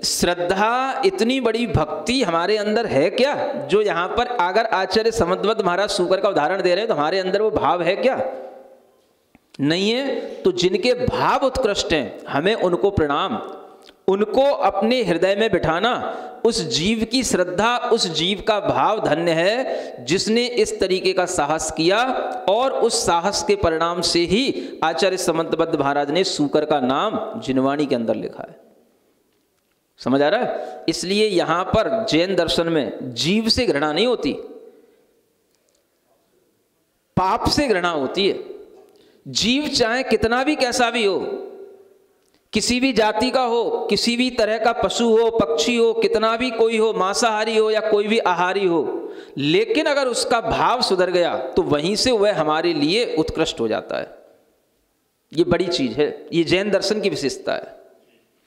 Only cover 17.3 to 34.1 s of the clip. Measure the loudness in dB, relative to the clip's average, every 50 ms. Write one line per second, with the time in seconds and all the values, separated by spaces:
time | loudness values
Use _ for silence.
17.3 | 0 0 0 0 0 0 0 0 0 0 0 0 0 0 0 -2 -2 -2 0 0
18.3 | -2 0 0 0 0 0 0 0 0 2 2 2 2 0 0 0 0 0 2 2
19.3 | 2 2 2 2 2 0 -2 -4 -4 -6 -8 -10 -12 -10 -4 -2 0 0 2 2
20.3 | 2 2 2 2 2 0 0 0 0 -2 -2 0 0 0 0 0 0 0 0 0
21.3 | 0 -2 0 0 0 -2 -4 -4 -4 0 2 2 2 2 2 0 -2 -4 -4 -6
22.3 | -6 -4 0 0 2 2 2 0 0 0 0 0 0 0 0 0 0 0 0 0
23.3 | -2 -2 0 0 0 2 2 0 2 2 0 0 0 -2 -2 0 2 2 2 2
24.3 | 2 2 2 0 -2 -4 -8 -10 -6 -4 -2 -2 0 2 2 2 2 0 0 0
25.3 | 0 0 0 0 0 0 0 0 0 0 0 0 2 0 0 0 0 0 0 0
26.3 | 0 -2 0 0 2 0 2 2 2 0 2 0 0 0 0 -2 -2 -4 -6 -8
27.3 | -8 -6 -4 -2 0 2 2 2 2 0 0 0 0 0 0 0 -2 -2 -4 -8
28.3 | -10 -12 -16 -16 -18 -20 -20 _ _ _ _ _ _ _ _ _ _ _ _ _
29.3 | _ _ _ _ _ _ _ _ _ _ _ _ _ -8 -4 0 2 2 2 2
30.3 | 2 0 0 -2 -4 -6 -8 -10 -12 -6 -6 -4 -4 -4 -2 -2 0 2 2 2
31.3 | 2 0 2 2 0 0 0 0 0 2 2 2 0 -2 0 0 2 2 2 2
32.3 | 2 0 0 0 0 0 0 2 0 0 0 -2 -4 -8 -10 -10 -6 -4 -2 0
33.3 | 0 2 2 0 0 2 2 0 0 0 0 0 0 2 2 2